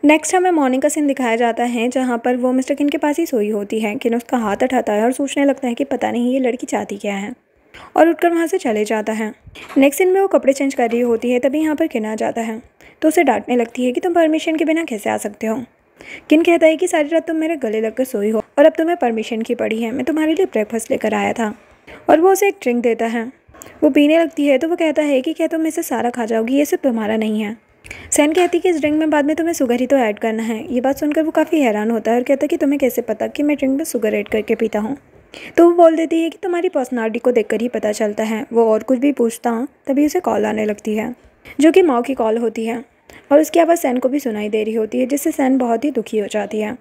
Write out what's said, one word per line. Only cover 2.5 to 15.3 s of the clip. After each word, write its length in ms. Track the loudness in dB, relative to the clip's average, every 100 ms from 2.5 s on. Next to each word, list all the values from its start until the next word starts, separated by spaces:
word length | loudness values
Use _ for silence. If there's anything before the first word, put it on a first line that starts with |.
मिस्टर 220 | 0 -2 -2
किन 140 | 0
के 80 | 0
पास 220 | -2 -2
ही 60 | -2
सोई 240 | -2 -2
होती 300 | -2 -4 -4
है। 160 | -4 -2
किन 200 | -2 -2
उसका 220 | -2 -4
हाथ 240 | -2 -2
उठाता 300 | 0 0 0
है 100 | 0
और 80 | 0
सोचने 320 | -2 -4 0 0
लगता 220 | 0 -4
है 60 |
कि 100 | -4 -4
पता 260 | -2 -2
नहीं 220 | -2 0
ये 60 | 0
लड़की 260 | 0 -4 -4
चाहती 300 | -6 -6 -8
क्या 180 | -6 -6
है, 180 | -8 -14 _ _ _ -20 -4 4
और 140 | 4
उठकर 200 | 4 0
वहाँ 180 | 2 0
से 100 | -2
चले 260 | -2 -2 -2
जाता 280 | -2 -2
है। 200 | -4 -6 -8 -20 -20 -4 2
नेक्स्ट 200 | 2 4
सीन 120 | 2
में 100 | 2
वो 60 | 4
कपड़े 240 | 2 2
चेंज 200 | 0 0
कर 160 | 0 0
रही 120 | 0
होती 300 | 0 0 0
है, 80 | 0
तभी 200 | 0 0
यहाँ 160 | -2 0
पर 120 | -2
किन 180 | -2 -4
आ 80 | -4
जाता 260 | -4 -4
है, 200 | -6 -8 -14 _ -20 _
तो 60 | 0
उसे 160 | 2
डांटने 320 | 2 2 0 -2
लगती 300 | -2 -2 -2
है 60 |
कि 100 | -2
तुम 120 | -2
परमिशन 420 | 2 2 2 -2 -2
के 100 | 0
बिना 180 | 0 -2
कैसे 240 | -6 -4
आ 80 | -4
सकते 280 | -6